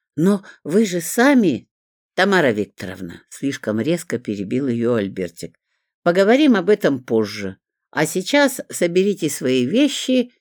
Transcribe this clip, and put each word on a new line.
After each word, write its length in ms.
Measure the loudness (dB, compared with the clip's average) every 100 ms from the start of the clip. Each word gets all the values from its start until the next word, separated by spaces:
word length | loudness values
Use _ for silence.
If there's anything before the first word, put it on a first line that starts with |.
| _ -2
«Но 280 | 0 0 -4 -16
вы 220 | -2 0 0
же 160 | -2
сами», 680 | -4 2 4 4 4 0 -6 _ _ _ _ -2
«Тамара 360 | 2 4 2
Викторовна», 720 | 0 -4 -8 -14 -12 -14 -14 _
слишком 500 | -8 -8 -6 -4 -4
резко 380 | -2 -4 -4 -8
перебил 480 | -6 -6 -4 -4 -2
её 260 | -2 0
Альбертик, 640 | 0 -2 -6 -10 -10 -16 _ _ _ _ _
«поговорим 520 | 0 2 4 4 4 4
об 140 | 2
этом 340 | 2 2 -2
позже. 540 | -2 -2 -2 -6 -10 -12 _ _ _
А 140 | -4 -2
сейчас 560 | -4 -2 2 2 0 -10
соберите 600 | -4 0 2 0 0 -4
свои 360 | -2 0 0 0
вещи 680 | 2 0 0 0 0 0 _